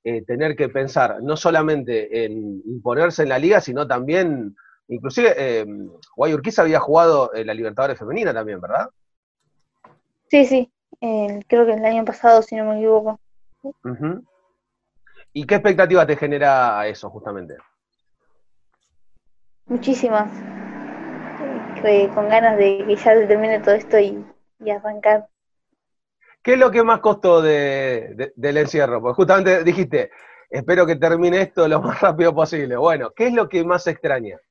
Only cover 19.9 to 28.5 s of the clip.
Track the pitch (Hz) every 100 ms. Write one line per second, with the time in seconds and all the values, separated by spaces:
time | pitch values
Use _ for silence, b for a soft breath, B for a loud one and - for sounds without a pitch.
19.9 | 254 247 214 208 - - - - - -
20.9 | - - - - - - 269 - - 214
21.9 | 202 196 214 208 220 233 214 196 196 202
22.9 | 202 240 220 208 208 220 220 208 214 -
23.9 | 220 202 208 202 _ _ _ 220 202 214
24.9 | 208 208 214 214 _ _ _ _ _ _
25.9 | _ _ _ b b - 254 254 220 226
26.9 | 226 220 202 190 170 156 147 143 135 135
27.9 | 120 110 107 135 - 143